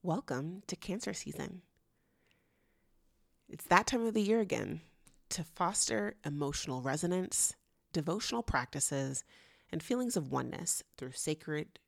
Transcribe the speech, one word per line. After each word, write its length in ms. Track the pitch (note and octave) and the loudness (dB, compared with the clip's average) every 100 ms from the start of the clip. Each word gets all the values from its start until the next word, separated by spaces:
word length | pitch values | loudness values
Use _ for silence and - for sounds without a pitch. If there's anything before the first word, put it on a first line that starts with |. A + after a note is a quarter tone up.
Welcome 600 | E3+ E3 - B2+ D3+ F#3 - | 0 -2 -2 -4 -4 -8 -8
to 100 | F#3 | -8
Cancer 380 | - G3 - | -4 -6 -4
season. 480 | F3 - - - F#3 _ _ _ _ _ _ _ _ _ _ _ _ _ _ _ _ _ _ _ | -6 -8 -8 -8 -10 _ _ _ _ _ _ _ _ _ _ _ _ _ _ _ _ _ _ _
It's 160 | D3+ | -14
that 220 | - F3 G3+ | 6 6 6
time 180 | B3+ | 2
of 80 | A3+ | 2
the 80 | A3 | 2
year 200 | G3+ A3+ | 4 4
again 420 | G3+ A#2 G2+ D#3+ - _ - _ _ | 4 0 -2 -6 -10 _ -20 _ _
to 120 | - | -6
foster 720 | D#3+ - F3 G3+ - - G#3 - - | -6 0 2 2 2 2 0 -4 -4
emotional 560 | D3 C#3+ C#3+ - C3 | -2 -2 -2 -2 -2
resonance, 720 | B2+ D3+ E3+ F3+ F#3 - - - _ _ _ | 0 0 2 2 2 2 2 0 _ _ _
devotional 480 | - D3+ F#3 - A#3 | -2 0 0 0 -2
practices, 840 | - C#3 B2 C#3+ - C#3 C3+ C3+ - - - - _ | 2 2 0 -2 0 0 0 -2 -8 -20 -20 -20 _
and 100 | E3 | -6
feelings 320 | - B3 B3 | 0 0 2
of 160 | G#3+ C#3 | 0 0
oneness 520 | C3+ B2+ B2+ F3 - - - | -2 -2 -6 -4 -4 -4 -12
through 140 | C3 | -10
sacred 680 | C3 - D#3 - D3+ D3+ - | -6 -2 -2 -2 -4 -4 -12